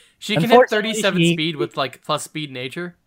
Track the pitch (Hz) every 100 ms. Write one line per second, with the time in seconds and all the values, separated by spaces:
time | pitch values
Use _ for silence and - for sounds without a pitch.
0 | _ _ - 214 240 247 254 214 220 220
1 | 202 180 170 165 160 143 147 151 131 -
2 | - 147 - 156 147 127 120 175 175 -